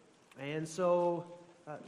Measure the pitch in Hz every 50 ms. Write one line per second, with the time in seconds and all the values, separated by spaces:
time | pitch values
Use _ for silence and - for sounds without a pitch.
0 | - - _ _ - _ - 127 135 143 151 156 160 156 - 185 180 175 175 175
1 | 175 175 175 165 - - - - - - - - - 151 151 - -